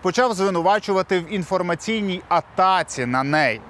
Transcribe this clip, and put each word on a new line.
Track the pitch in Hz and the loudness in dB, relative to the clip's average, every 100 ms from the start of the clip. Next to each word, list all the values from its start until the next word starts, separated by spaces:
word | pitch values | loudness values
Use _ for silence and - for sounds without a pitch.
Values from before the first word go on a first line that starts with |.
почав | 185 180 254 | -2 2 0
звинувачувати | 196 196 180 170 208 208 190 185 185 | 2 0 2 2 0 0 -2 0 -2
в | 165 | -2
інформаційній | 196 165 190 175 170 - 220 202 180 - | -6 -2 -2 -2 -4 -4 -4 -4 -6 0
атаці | 170 - - 185 185 160 - 123 | -2 0 0 2 2 -2 -4 -2
на | 127 | 0
неї. | 135 151 139 110 | 0 2 2 0